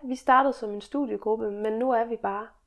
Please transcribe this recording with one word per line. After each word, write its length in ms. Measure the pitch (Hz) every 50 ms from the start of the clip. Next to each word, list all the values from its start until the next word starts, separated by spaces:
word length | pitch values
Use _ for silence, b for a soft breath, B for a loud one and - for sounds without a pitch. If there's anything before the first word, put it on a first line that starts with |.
| -
vi 120 | 254 254
startede 380 | 254 - - 254 262 269 277 247
som 160 | - 233 208
en 120 | 208 208
studiegruppe, 680 | 202 - - 285 285 240 208 202 - 214 220 226 226 214
men 220 | 202 208 208 220 220
nu 180 | 226 247 262
er 140 | 262 226 233
vi 100 | 233 233
bare 300 | 220 - 202 196 202 214 226 - _ _